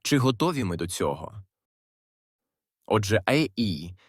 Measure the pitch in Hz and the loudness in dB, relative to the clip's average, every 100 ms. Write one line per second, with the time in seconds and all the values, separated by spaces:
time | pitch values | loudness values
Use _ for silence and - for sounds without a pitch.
0 | - 143 127 120 165 147 98 85 82 - | 2 2 2 2 -2 0 -4 -4 -6 -2
1 | 80 71 - 107 - _ _ _ _ _ | -2 -2 -10 -16 -20 _ _ _ _ _
2 | _ _ _ _ _ _ _ _ - 110 | _ _ _ _ _ _ _ _ 0 0
3 | 101 107 - 143 151 - 110 78 85 92 | 4 2 4 2 0 -2 -2 -4 -10 -16